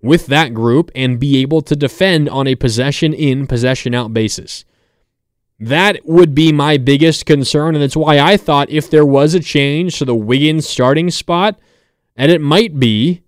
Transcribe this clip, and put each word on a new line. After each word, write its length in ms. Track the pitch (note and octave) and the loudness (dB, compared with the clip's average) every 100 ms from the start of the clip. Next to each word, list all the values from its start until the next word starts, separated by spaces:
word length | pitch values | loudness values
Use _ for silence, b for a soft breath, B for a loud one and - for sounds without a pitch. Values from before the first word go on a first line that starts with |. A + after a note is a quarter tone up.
with 240 | A2+ E3 - | 0 0 0
that 260 | C#3 D#3 | -2 -2
group 380 | A2+ A#2 B2+ E3+ | -2 0 0 -2
and 240 | - C3 B2 | -4 -4 -2
be 200 | C#3 C3+ | 0 0
able 240 | C3 D#3+ | 2 -2
to 120 | D3 | -2
defend 540 | D3 C#3+ - F#3+ F3 D3 | -2 -4 0 0 2 0
on 180 | C3+ C3+ | -2 -2
a 80 | |
possession-in, 920 | C3 B2+ A2 C3 C#3+ D#3+ D#3 D3 C3 C#3 | 0 -2 -2 -2 -2 -2 -2 -2 -2 -4
possession-out 640 | B2 B2 C3 - B2 A2+ | -2 -2 -2 -4 -6 -4
basis. 540 | A2+ A2 - F#2+ - _ _ _ _ _ _ _ _ _ _ | -4 -4 -6 -14 -20 _ _ _ _ _ _ _ _ _ _
That 460 | A2 C#3+ G3 G3 | -4 0 0 0
would 300 | - E3 E3+ | 0 0 2
be 180 | C#3 D#3+ | 2 2
my 240 | D3+ C#3+ D3 | 2 2 0
biggest 480 | B2+ C#3 D#3+ D#3 | 2 2 2 0
concern, 500 | - D3 B2+ D3+ D3+ | 0 0 2 -2 -2
and 80 | D#3 | -2
that's 140 | C#3 D#3 | -2 -2
why 220 | D#3 D3 | 2 2
I 180 | D3 G3+ | 4 2
thought 320 | G3+ D3 F3 | 2 -2 0
if 220 | D3+ D3 | -4 2
there 160 | D3+ D3+ | 4 4
was 280 | C#3 D3 | 4 2
a 60 | F3+ | 0
change 580 | D3+ D3 C#3 D3 F3+ - | -2 -2 -2 -2 -4 -6
to 60 | |
the 100 | C3+ | -4
Wiggins 540 | A#2+ G#2 C3 D3+ D#3 D3 | -2 0 0 2 0 -4
starting 420 | - B2+ D3 F3 | -2 0 2 0
spot, 480 | - - F3 G3+ G3+ _ _ _ _ _ - | -6 -4 -2 -2 -4 _ _ _ _ _ -2
and 140 | C3+ | 2
it 120 | E3+ | 2
might 360 | D3 D#3+ A3+ D3 | 2 2 2 0
be 440 | B2 G#2+ C3+ F3 | 0 2 0 -2